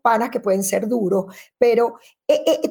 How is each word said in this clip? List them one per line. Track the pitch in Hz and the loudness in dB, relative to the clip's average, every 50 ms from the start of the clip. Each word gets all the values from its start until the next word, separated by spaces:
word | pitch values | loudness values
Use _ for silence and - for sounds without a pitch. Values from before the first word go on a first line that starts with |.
panas | - 233 226 220 240 240 | 0 2 2 2 0 -2
que | - 240 | -4 -4
pueden | - 202 190 196 196 | -2 0 0 0 0
ser | - 196 196 208 214 | -2 -2 -2 -2 -2
duros, | 247 233 208 180 196 190 190 - - - - - _ - | -2 -2 0 0 0 0 -2 -4 -8 -20 -20 -18 _ 0
pero, | 247 240 226 233 233 226 - - - - _ _ _ - | 2 2 4 2 0 0 -2 -8 -20 -20 _ _ _ 0
eh, | 302 - - | 0 0 2
eh, | 320 311 - - 311 | 0 0 0 -2 -4